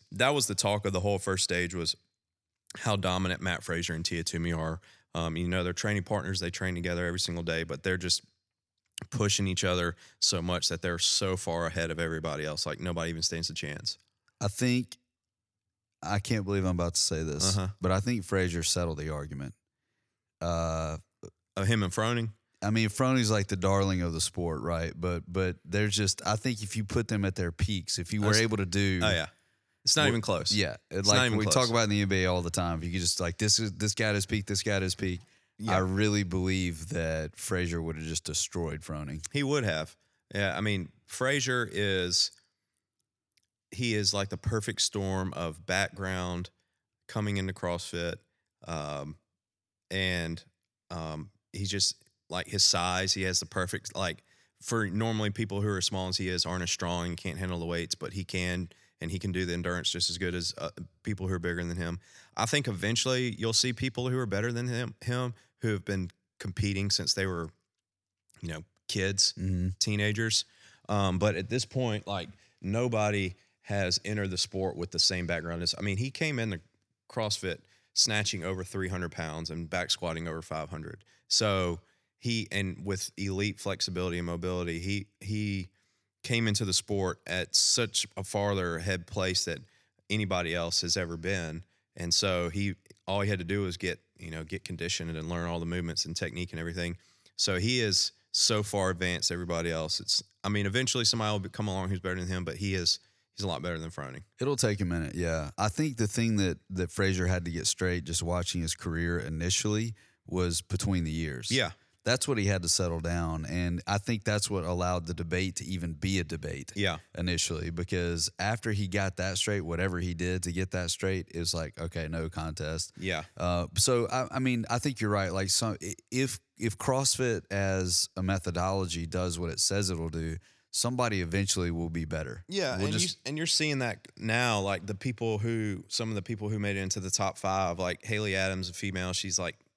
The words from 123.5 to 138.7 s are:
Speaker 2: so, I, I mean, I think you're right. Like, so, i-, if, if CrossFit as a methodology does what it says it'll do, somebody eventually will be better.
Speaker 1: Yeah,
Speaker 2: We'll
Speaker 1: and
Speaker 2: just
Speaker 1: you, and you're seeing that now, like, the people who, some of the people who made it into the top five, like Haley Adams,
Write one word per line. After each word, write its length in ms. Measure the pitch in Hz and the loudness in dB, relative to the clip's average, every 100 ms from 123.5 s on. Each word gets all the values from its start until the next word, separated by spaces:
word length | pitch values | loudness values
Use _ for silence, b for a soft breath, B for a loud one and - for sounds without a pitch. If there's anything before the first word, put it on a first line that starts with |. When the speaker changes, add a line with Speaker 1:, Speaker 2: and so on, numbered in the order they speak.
| 87 85 85 | 0 0 2
Speaker 2:
so, 320 | - 120 117 | 4 4 2
I, 180 | 127 127 | 0 -2
I 80 | 131 | -2
mean, 260 | 131 120 - | 0 0 0
I 80 | 120 | 0
think 240 | 143 127 | 0 0
you're 80 | 107 | 2
right. 200 | 101 95 | 2 2
Like, 200 | 95 95 | 0 2
so, 260 | - 113 98 | 2 2 -2
i-, 120 | - - _ | -6 -10 _
if, 300 | 123 135 - - - | 0 0 -2 -10 -4
if 220 | 113 - | -2 0
CrossFit 640 | - 131 135 - 127 98 - | 0 2 2 2 2 0 -2
as 580 | 98 98 95 90 87 - - | 0 2 2 2 2 0 -2
a 60 | |
methodology 840 | 92 95 92 85 92 98 90 85 | 0 0 0 -2 0 0 -2 -4
does 340 | 82 90 90 85 | -2 -2 0 -2
what 120 | 85 | -4
it 100 | - | 0
says 300 | - 98 95 | 2 2 0
it'll 180 | 85 82 | 0 -2
do, 300 | 82 80 80 b b b | -2 -4 -6 b b b
somebody 500 | - 120 123 120 101 | -2 0 2 2 2
eventually 500 | 85 98 101 95 87 | 2 2 2 2 2
will 200 | 85 85 | 0 -2
be 160 | 82 78 | -2 -4
better. 380 | 80 67 58 - | -4 -4 -8 -6
Speaker 1:
Yeah, 300 | 196 147 95 | -2 0 0
Speaker 2:
We'll 80 | 101 | 0
Speaker 1:
and 60 | |
Speaker 2:
just 240 | 104 180 - | 2 0 -2
Speaker 1:
you, 40 | - | -6
and 100 | 151 | -4
you're 100 | 139 | 0
seeing 340 | - 156 139 | 2 2 2
that 280 | 120 - - - | 0 -4 -10 -6
now, 440 | 110 117 123 107 | 0 2 4 4
like, 260 | 98 95 98 | 2 0 -2
the 80 | |
people 420 | 98 127 113 113 107 | -4 -4 -2 0 0
who, 480 | 113 113 107 92 - | 0 0 -2 -4 -4
some 200 | - 113 | -4 -2
of 60 | |
the 80 | 104 | -4
people 260 | 87 107 104 | -4 -4 -2
who 100 | 107 | -2
made 200 | 101 98 | 0 0
it 20 | |
into 200 | 92 101 | -2 -2
the 100 | 92 | -2
top 260 | - 95 - | 0 0 -2
five, 420 | 95 95 92 85 | 0 2 2 0
like 240 | 90 87 110 | -2 -4 -2
Haley 300 | 107 107 95 | -2 0 2
Adams, 340 | 95 92 90 | 2 0 -4